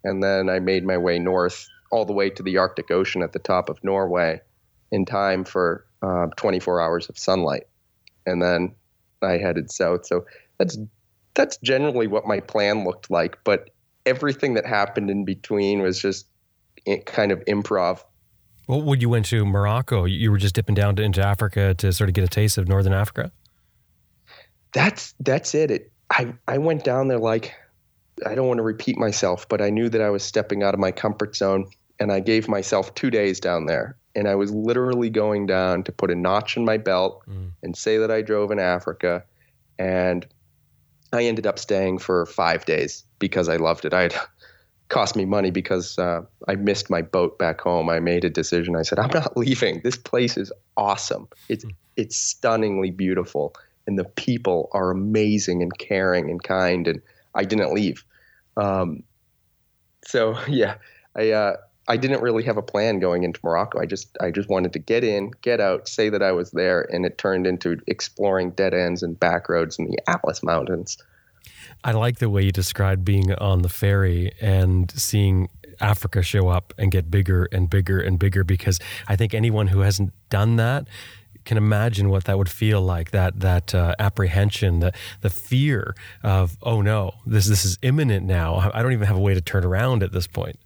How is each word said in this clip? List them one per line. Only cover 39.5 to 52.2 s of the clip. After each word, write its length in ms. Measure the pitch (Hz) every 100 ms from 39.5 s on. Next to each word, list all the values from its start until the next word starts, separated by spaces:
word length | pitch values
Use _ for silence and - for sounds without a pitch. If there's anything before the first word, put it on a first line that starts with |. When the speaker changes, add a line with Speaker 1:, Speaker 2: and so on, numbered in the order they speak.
| _ _ -
Speaker 1:
And 460 | 92 92 90 90 - _ _ _ _ _ _ _ _
I 120 | 120
ended 220 | 120 110 104
up 100 | -
staying 400 | - 98 95 92
for 260 | - 90 82
five 380 | - 85 85
days 400 | - 78 73 - _ _
because 300 | 101 92 85
I 80 | 82
loved 280 | 80 82
it. 80 | 80
I 100 | 90
had 120 | 87 - - _ -
<laughs> 360 | _ _ _ _
cost 280 | 131 101 107
me 80 |
money 260 | 95 101 95
because, 480 | 90 92 92 87 -
uh, 240 | 87 85 - _ -
I 80 |
missed 360 | 98 101 98 -
my 120 | 87
boat 360 | 85 92 85 -
back 200 | 87 78
home. 300 | 90 87 82
I 80 | 82
made 260 | 85 87
a 60 | 90
decision. 460 | 80 78 87 87 85
I 60 |
said, 160 | 80 101
"I'm 100 | 123
not 260 | 165 151 -
<laughs> 0 |
leaving. 440 | 120 123 107 82
This 140 | 120 127
place 400 | - 123 120 -
is 160 | 98 - _ -
awesome. 500 | 101 98 - 101 104 - -
It's, 160 | 113
Speaker 2:
Hmm. 60 | 113 95 _ -
Speaker 1:
it's 200 | 107
stunningly 760 | -